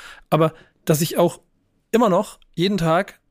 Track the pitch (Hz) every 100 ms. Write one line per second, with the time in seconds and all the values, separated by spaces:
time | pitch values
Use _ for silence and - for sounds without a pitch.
0 | - - _ 156 160 - _ _ - 151
1 | 165 381 175 - _ _ _ _ _ 226
2 | 233 180 208 - _ - 190 196 165 170
3 | 202 - _